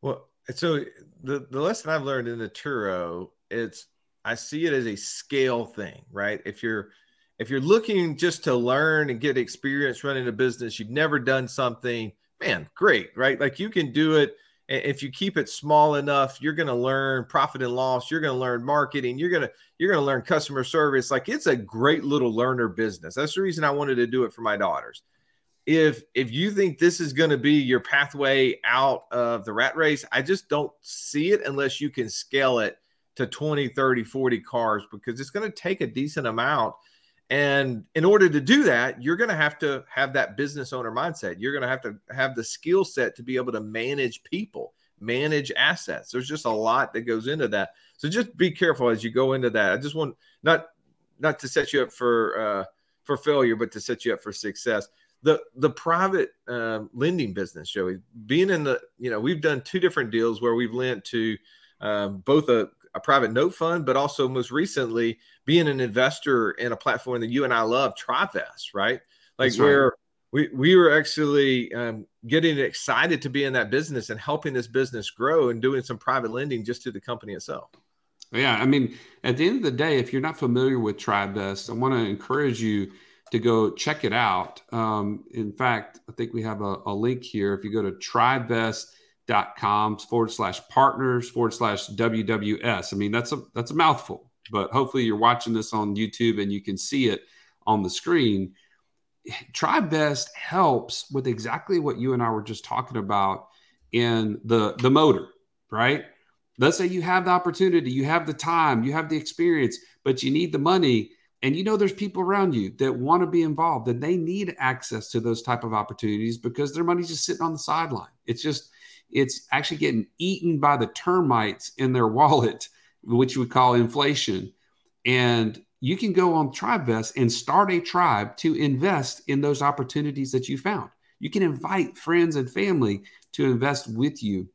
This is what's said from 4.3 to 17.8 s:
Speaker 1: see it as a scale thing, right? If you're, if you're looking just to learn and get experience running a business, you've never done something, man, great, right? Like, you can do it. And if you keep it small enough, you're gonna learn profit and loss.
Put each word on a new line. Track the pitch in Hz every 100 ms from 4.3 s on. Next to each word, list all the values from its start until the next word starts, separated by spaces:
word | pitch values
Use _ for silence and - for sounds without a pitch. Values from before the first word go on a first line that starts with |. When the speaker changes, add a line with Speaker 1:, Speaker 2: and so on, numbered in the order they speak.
Speaker 1:
see | 117 - 151 165
it |
as | 139 117
a | 101
scale | - - - 139 131 120 113
thing, | - 95 - -
right? | 101 101 104
If | - 104
you're, | 117 110 101 _ _ _ _ _
if | 110
you're | 135
looking | 139 220 226 202 170 151
just | 175 165 -
to | 123
learn | 120 131 156 156 147
and | 117
get | 143 131
experience | 120 - 139 139 139 117
running | 143 135 123
a |
business, | 107 127 120 117 -
you've | 107
never | 131 160 147
done | 123 131 127
something, | - 127 117 123 117 110 - _ _
man, | - 92 76
great, | - 202 127 87 -
right? | 131 131
Like, | 143 139
you | 202
can | 196 151
do | 120 156 156
it. | 147 - _ _ _
And | 135
if | 139 139
you | 139
keep | 127 196 180
it | 143
small | - 147 151 151 143
enough, | 143 143 135 -
you're | 143
gonna | 156 156 120
learn | 127 135 135 131 117
profit | 147 139 131
and | 127
loss. | 123